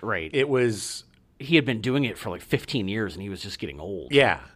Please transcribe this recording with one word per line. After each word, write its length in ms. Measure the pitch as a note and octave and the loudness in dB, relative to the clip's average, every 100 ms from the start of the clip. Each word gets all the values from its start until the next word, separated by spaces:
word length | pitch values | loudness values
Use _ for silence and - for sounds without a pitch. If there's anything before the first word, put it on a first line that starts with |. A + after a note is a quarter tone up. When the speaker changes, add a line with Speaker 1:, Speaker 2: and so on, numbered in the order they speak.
Speaker 1:
right. 300 | G#2 F#2+ D#2+ | -4 -4 -2
Speaker 2:
It 160 | C3+ C#3+ | 0 2
was 560 | C3 A#2+ G#2+ - - - _ _ - | 4 2 0 -6 -10 -16 _ _ -14
Speaker 1:
He 180 | C3+ E3 | 4 4
had 80 | |
been 160 | C3 A2+ | 4 0
doing 240 | B2 C3+ | 0 2
it 140 | B2+ G2 | 0 -2
for, 100 | A2 | -8
like, 140 | F2 | -8
fifteen 440 | - C3+ - B2+ F#2+ | -2 -2 0 -4 -2
years 280 | G#2+ G2+ | -2 -4
and 80 | E2 | -4
he 80 | G2 | -8
was 100 | F#2 | -8
just 180 | G2+ - | -10 -8
getting 220 | F#2 C#2 | -8 -8
old. 320 | F2 F#2+ C2+ | -8 -8 2
Speaker 2:
Yeah. 280 | C#3 B2 E2+ - | 6 6 4 -4